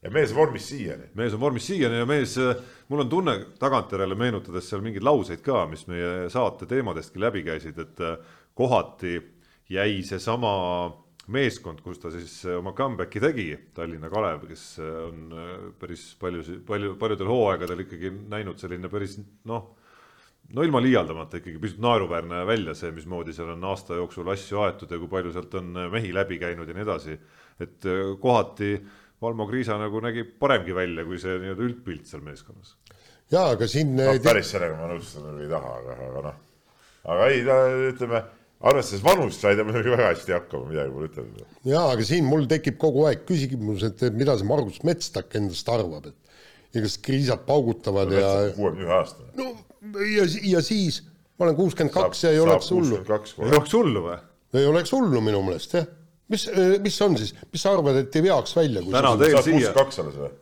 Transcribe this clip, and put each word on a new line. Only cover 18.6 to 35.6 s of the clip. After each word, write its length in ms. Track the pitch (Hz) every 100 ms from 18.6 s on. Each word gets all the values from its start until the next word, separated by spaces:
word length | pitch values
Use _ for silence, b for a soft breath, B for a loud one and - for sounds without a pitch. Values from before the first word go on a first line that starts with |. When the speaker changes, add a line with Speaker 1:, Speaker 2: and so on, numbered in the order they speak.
Speaker 2:
selline 260 | 92 90 92
päris, 280 | 104 98 101 101 _
noh, 280 | 113 117 101 b b b b b b b _
no 120 | 113
ilma 160 | 165 135
liialdamata 640 | 127 123 80 80 78 87
ikkagi 180 | 85 78
pisut 220 | 82 85
naeruväärne 600 | 120 117 92 85 85 87 92
välja 300 | 113 85 76
see, 140 | 87
mismoodi 400 | 80 80 90 80
seal 160 | 80 82
on 140 | 85 95
aasta 320 | 95 - 87
jooksul 320 | 87 - 87
asju 300 | 98 - 101
aetud 300 | 104 85 80
ja 60 | 85
kui 80 | 85
palju 240 | 95 87
sealt 240 | 85 - 95
on, 140 | 90
äh, 160 | 87 87
mehi 240 | 107 107
läbi 240 | 90 98 87
käinud 320 | 87 85 80
ja 80 | 85
nii 80 | 107
edasi. 320 | 82 78 76 b b b b
Et, 200 | 90 _ 95
äh, 280 | 92 98 98
kohati 560 | 127 120 98 - 101 101 101 B B B
Valmo 260 | 120 113 104
Kriisa 320 | 123 113 104
nagu 180 | 107 107
nägi 200 | 117 117 117
paremgi 500 | - 139 123 85 92
välja 300 | 90 82 82
kui 120 | 87
see 220 | 92 92
nii-öelda 240 | 95 95 123
üldpilt 400 | 120 - 80 -
seal 160 | 76
meeskonnas. 540 | 76 71 - - - _ _ b b b b
Speaker 3:
Jaa, 160 | 170 180 113
aga 100 | 113
siin, 300 | 143 151 131
Speaker 1:
No, 160 | 135
Speaker 3:
äh, 80 | 135
Speaker 1:
päris 300 | 117 110 -
sellega 220 | 101 87 78
ma 140 | 82
nõustuda 420 | 85 - 78 76 76
ei 80 | 73
taha, 220 | 80